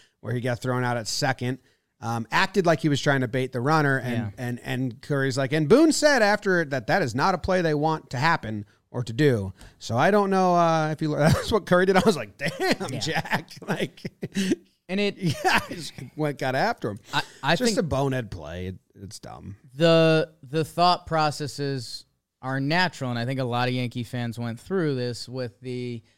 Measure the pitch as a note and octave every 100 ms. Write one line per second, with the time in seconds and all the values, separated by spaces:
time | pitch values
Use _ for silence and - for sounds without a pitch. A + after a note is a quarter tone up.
0 | _ _ G#2 A#2+ A#2+ A#2+ B2+ B2 B2 A#2+
1 | G#2+ - C#3 B2+ B2 B2+ _ _ _ _
2 | A2+ A#2 A2+ D#3+ F#3+ G#3 F3 D#3+ D#3 C#3
3 | D3+ C#3 B2+ C3 B2+ B2 B2+ D#3+ C#3+ C3+
4 | B2 A#2+ A2 G2 B2 A#2+ C3+ B2+ C3 A#2
5 | - C#3+ C3+ B2+ C3+ D#3 D3 A#3+ D#4+ -
6 | D4 C4+ G#3 G#3 G3 F3+ D3+ C3+ G#2+ F3+
7 | D3 A2 F3 F#3 - F#3 E3 D3+ D3+ D#3
8 | - B2+ D#3+ D#3+ A2 A2 G#2+ _ _ A#2+
9 | A2+ A2+ D3+ A#2 F#2+ - - - - A2+
10 | D#3+ G#3 G3 F#3+ F#3 F3 E3+ D#3+ D#3 D#3
11 | D#3 D3 D3+ D3 - A3 - F3+ F#3+ F#3
12 | A3 D#3+ G#2+ - D3 - F#4 E4 F3+ B2
13 | A#2+ D3+ - - E3 - F3 - F3+ -
14 | - - - - F#3+ D#4 _ _ - F#3+
15 | G3+ G3 F3 D5+ D5 - - G#3 C#3+ -
16 | B2+ - D3+ C3+ C3+ C3 G3 A#3+ A#2+ G#2
17 | - C#3+ - - C3+ E3+ A#3+ A3 E3+ C3+
18 | C#3 C3 A2 F#2 D2+ F2 F#2 F#2 _ G2+
19 | G2 - - - - A2 B2+ C3 E3 E3
20 | D#3+ D#3+ D#3+ _ B2+ D3+ D#3 - F3 F3
21 | - D#3+ D3+ C#3 D3 - C#3+ C#3 A2+ -
22 | - _ _ _ B2+ C3+ C#3 E3+ F#3 -
23 | B2+ A#2+ A#2+ C3+ B2+ A#2+ B2 B2+ B2 B2
24 | A#2 B2 A#2+ A2+ A#2 A#2 - F#3+ D#3 C3
25 | B2 A#2 - B2+ B2 - B2+ B2 B2 A#2+
26 | -